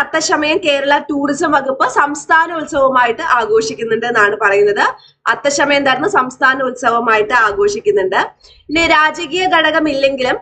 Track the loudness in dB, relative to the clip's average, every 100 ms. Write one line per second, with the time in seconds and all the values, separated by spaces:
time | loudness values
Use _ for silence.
0 | 0 -2 0 0 0 0 0 0 0 0
1 | -2 -4 -2 -2 0 0 -2 -2 -2 0
2 | -2 -2 0 2 2 -4 -4 0 2 2
3 | 0 -2 -2 0 2 0 0 -4 -4 -2
4 | -2 0 0 2 0 2 2 2 -2 -4
5 | -14 _ -4 -2 -2 0 2 2 2 0
6 | 0 0 -2 0 0 0 -2 -4 -2 0
7 | 2 0 2 2 0 2 0 0 0 0
8 | 0 -2 -4 -8 -20 _ -4 0 2 4
9 | 2 0 -6 -4 0 2 2 0 0 0
10 | 0 0 -2 -4